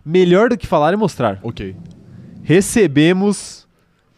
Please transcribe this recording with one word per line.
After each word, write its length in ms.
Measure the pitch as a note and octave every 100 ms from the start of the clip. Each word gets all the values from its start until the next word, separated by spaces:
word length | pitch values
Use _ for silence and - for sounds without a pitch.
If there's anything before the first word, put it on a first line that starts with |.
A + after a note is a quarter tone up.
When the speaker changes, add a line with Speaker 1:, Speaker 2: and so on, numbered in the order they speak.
| D3
Speaker 1:
melhor 440 | F3 F3+ F3+ A#3+
do 80 | A#3
que 100 | -
falar 260 | E3 D3
é 40 | G#3
mostrar. 420 | G#3 - A#2 G2
Speaker 2:
Ok. 340 | A#2 - G2 F#2+ - - - - - -
Speaker 1:
Recebemos 1200 | - E3 G3 A#3+ F3 C#3 D#3 F#3 G3+ F#3+ - - _ _ _ _ _